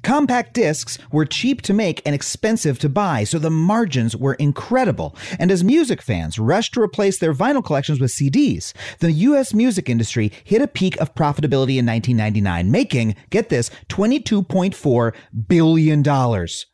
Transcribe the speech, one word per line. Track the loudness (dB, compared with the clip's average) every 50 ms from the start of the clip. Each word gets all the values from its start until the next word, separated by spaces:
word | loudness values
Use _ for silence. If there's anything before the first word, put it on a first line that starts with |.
| 0
Compact | 0 2 2 2 2 0 -2 -2 -2 -2
discs | 0 0 0 0 -2 -6 -10 -12 -12 -10 -2
were | 0 0 0
cheap | 0 -2 -2 -2 -2 -2 -2
to | 0 0 0
make | 2 2 0 -4 -4 -4
and | -4 -4
expensive | -4 -4 -8 -6 -2 0 0 0 0 0 -2 -2 0
to | -2 0
buy, | 0 0 0 0 0 -2 -2
so | -2 -2 -2
the | 0 0
margins | 0 0 2 2 2 2 0 0 0 -2 -2 -2 -2
were | -2 -2 -2 0
incredible. | 0 0 0 0 -2 -4 0 0 2 2 2 0 -2 -6 -8 -10 -14 -12 -12 -6 -2
And | 0 2
as | 2 2 2
music | 2 4 2 2 0 -2 -6
fans | -4 -4 -4 -4 -4 -6 -4
rushed | -2 0 0 0 0 0 -2 0
to | -2
replace | -2 0 0 0 0 0 0
their | 0 -2 -2 0
vinyl | 0 0 0 0 0 -2
collections | -2 -2 -2 -2 -2 -2 0
with | 0 -2
C | 0 -2 -2 0
Ds, | 2 2 2 2 0 -4 -8 -12 -14 -14 -16 -16 -6 _
the | 0 0 2
U | 2 4 4 4
S | 2 2 2 0
music | 2 2 2 0 -2 -2
industry | 0 0 0 0 0 0 -2 -2 -2 -2 -6 _
hit | 0 2 2
a | 2
peak | 0 _ -2 -2 -2 0
of | -2 -4 -4 _
profitability | -2 0 0 0 0 -2 0 0 0 0 0 0
in | 0 0
nineteen | 0 0 -2 0 0 0
ninety-nine, | 2 2 0 0 0 0 0 0 0 0 2
making, | 2 2 0 0 0 -2 0 -2 -4 -6 _ _
get | -2 -2 0
this, | 0 -2 -2 -2 -4 -8 -16 -16
twenty-two | -10 -4 0 0 0 0 0 0 0 0 0 0
point | 0 -2 -2 0 -2 -4
four | -2 -2 0 2 2 0 -2 -4 -8 -20 _ -10 -10 0
billion | 2 4 4 6 4 4 4 4 4 2 2
dollars. | 2 2 2 2 2 0 0 -2 -4 -6 -8 -12 -14 _